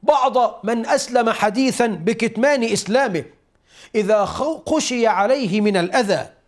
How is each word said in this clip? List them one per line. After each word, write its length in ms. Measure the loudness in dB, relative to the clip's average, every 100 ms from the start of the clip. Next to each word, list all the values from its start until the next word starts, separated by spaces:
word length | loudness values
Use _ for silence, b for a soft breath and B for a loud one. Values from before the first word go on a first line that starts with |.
بعض 580 | 2 2 2 2 0 -2
من 220 | -6 -4 -2
أسلم 440 | -2 0 0 0
حديثا 560 | 0 -2 0 0 0 -2
بكتمان 760 | 0 -4 -2 -4 0 0 2
إسلامه 600 | 0 -4 0 0 0 -2 -8 _ _ _ B B B
إذا 300 | -4 0 0
خو-، 360 | 0 -2 -4 -4 -2
خشي 380 | -2 0 0 2
عليه 540 | 2 2 2 2 2
من 160 | 2 2
الأذى. 520 | 0 0 2 -2 -2 _